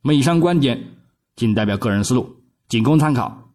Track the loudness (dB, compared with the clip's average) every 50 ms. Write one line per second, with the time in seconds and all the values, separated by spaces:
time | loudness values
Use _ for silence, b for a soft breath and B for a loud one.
0 | _ 2 2 2 2 2 2 2 2 2 2 2 0 0 -2 -4 -8 -16 -20 _
1 | _ _ _ _ _ _ _ -4 -2 0 0 0 0 0 -2 -2 -2 -2 -2 -2
2 | 0 0 -2 -2 -2 -4 -12 _ _ _ _ _ _ _ -2 0 2 4 4 2
3 | 2 2 0 -2 -4 -6 -8 -14 -20 _ _